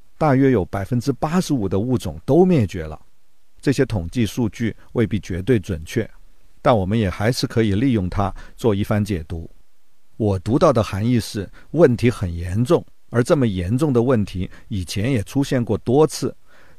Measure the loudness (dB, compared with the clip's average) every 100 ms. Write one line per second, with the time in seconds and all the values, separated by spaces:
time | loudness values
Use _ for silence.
0 | -20 -2 2 6 6 4 0 -4 -2 -2
1 | -2 -2 0 0 0 -2 0 0 0 -2
2 | -2 -6 2 4 6 4 2 -2 -10 -12
3 | -16 -18 -20 -20 -20 -4 0 2 0 -2
4 | -2 -2 -2 0 -4 -2 -4 -4 -6 -2
5 | 0 -2 -4 -4 0 0 0 -6 -4 -4
6 | -4 -10 -18 -18 -18 -2 2 2 2 0
7 | 0 0 -2 0 -2 2 2 2 2 2
8 | 0 -2 -2 -4 -12 -2 0 2 0 0
9 | 0 -4 -6 -10 -10 -16 -18 -18 -18 -18
10 | -16 -2 0 0 0 4 4 4 0 0
11 | 2 2 0 -6 -10 -14 -4 4 6 6
12 | 2 0 -4 -4 -4 -2 2 2 0 -14
13 | -4 0 2 4 2 0 0 0 2 2
14 | 2 2 0 -4 -8 -10 -8 -6 -4 -4
15 | 0 -2 -2 -2 0 0 0 -2 2 4
16 | 4 0 -6 -6 -16 -20 -20